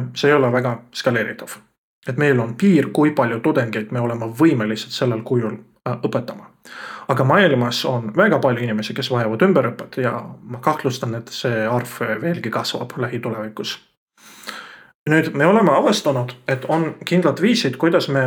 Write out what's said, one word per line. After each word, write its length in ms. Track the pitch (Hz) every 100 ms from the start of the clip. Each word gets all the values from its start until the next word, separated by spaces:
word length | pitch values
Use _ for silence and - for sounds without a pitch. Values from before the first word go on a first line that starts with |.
| 123 -
see 160 | 143
ei 40 | 147
ole 140 | 127
väga 260 | 123 123 117 -
skaleeritav. 640 | - 131 120 113 113 - - _ _ _ _ -
Et 100 | 127
meil 220 | 147 127
on 160 | 113 -
piir, 340 | 202 160 -
kui 180 | - 151
palju 280 | 147 117 113
tudengeid 520 | 156 147 120 110 107
me 80 | 120
oleme 260 | 120 117 113
võimelised 680 | 117 165 127 107 110 -
sellel 300 | - 123 110
kujul, 300 | - 123 110 104 - _ 127
äh, 80 | 127
õpetama. 460 | 107 123 123 - - _ - - - - -
Aga 160 | 127
maailmas 600 | 131 175 185 131 120 - 143
on 240 | 123 110 113
väga 240 | 208 143
palju 240 | 135 117
inimesi, 300 | 117 107 107
kes 180 | - 131
vajavad 300 | 123 110 110
ümberõpet 560 | 190 156 120 104 - -
ja 100 | 123 120 113 -
ma 160 | - 123
kahtlustan, 560 | - 147 135 127 123 117
et 140 | -
see 320 | - 131 113 110
arv 320 | 123 127 - 117 110
veelgi 280 | - 123 113
kasvab 480 | 117 113 131 123 -
lähitulevikus. 800 | 113 117 117 107 107 - 104 - _ _ _ _ - - - - - - - _ -
Nüüd, 220 | 156 160 143
me 80 | 156
oleme 260 | 214 180
avastanud, 600 | 147 240 208 - 131 123 - -
et 180 | 131 -
on 280 | 160 160 - -
kindlad 340 | 175 - -
viisid, 360 | 202 240 - -
kuidas 300 | 165 175 -
me 140 | 135